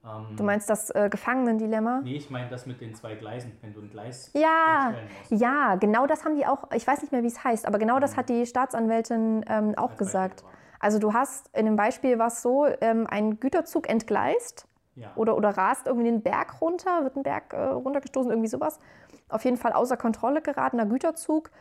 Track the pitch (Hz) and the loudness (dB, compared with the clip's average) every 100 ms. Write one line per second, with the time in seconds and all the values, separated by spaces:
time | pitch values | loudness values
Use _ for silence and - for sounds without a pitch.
0 | 113 110 - - 208 208 208 214 - - | -12 -12 -10 -4 0 0 0 -2 0 0
1 | 208 202 - 262 240 220 220 220 226 254 | 0 0 -2 0 2 0 0 0 0 -2
2 | 262 143 - 127 120 123 131 123 117 104 | -4 -8 -6 -8 -8 -10 -12 -12 -14 -14
3 | 113 107 113 123 120 104 107 104 104 107 | -14 -12 -10 -10 -12 -16 -18 -16 -16 -14
4 | 113 127 - 285 320 320 320 311 262 220 | -14 -14 -6 2 4 4 4 4 2 -2
5 | 107 - - 214 240 285 254 185 208 220 | -10 -16 -2 2 4 4 2 4 4 4
6 | 285 302 320 302 269 269 - 240 - 285 | 2 0 0 0 0 0 -2 -2 0 -2
7 | 294 254 233 233 262 226 - 208 220 262 | 0 0 0 -2 -2 0 0 0 2 2
8 | 269 277 247 240 240 247 262 233 220 226 | 2 -2 -2 -2 0 -2 -2 0 0 0
9 | 226 226 220 220 - 220 214 - 240 - | 0 0 2 0 0 0 0 0 -4 -2
10 | 196 190 190 - - - - - 208 214 | -2 0 -2 -6 -20 -20 -20 0 2 4
11 | 214 226 277 - - - 220 208 208 254 | 2 2 0 -6 -6 0 2 4 2 2
12 | 269 233 233 233 240 262 294 - 226 226 | 2 4 2 0 2 4 4 4 2 2
13 | 226 208 214 214 269 349 320 330 - 226 | 0 0 0 0 0 0 0 -2 2 0
14 | 220 202 - 440 - - - _ _ - | 2 0 2 0 -2 -18 -20 _ _ -18
15 | 107 - 220 - 208 196 190 262 - 240 | -12 -2 2 4 2 2 0 0 0 2
16 | 233 233 226 - - - 320 349 381 349 | 2 2 0 0 -4 -2 -2 0 0 0
17 | 269 269 277 - - - 269 247 262 285 | 0 -2 -4 -4 -6 -4 -2 -2 -2 -4
18 | 269 262 247 226 220 - 311 - - - | -2 -2 0 0 0 -2 -4 -6 -20 -20
19 | - - _ 220 254 247 240 - 247 247 | -20 -20 _ -2 0 0 0 2 0 0
20 | 240 214 233 294 302 269 254 240 208 254 | -2 0 0 0 -2 -2 0 0 0 0
21 | 339 320 - 311 311 - | -2 -2 -2 -2 -2 -20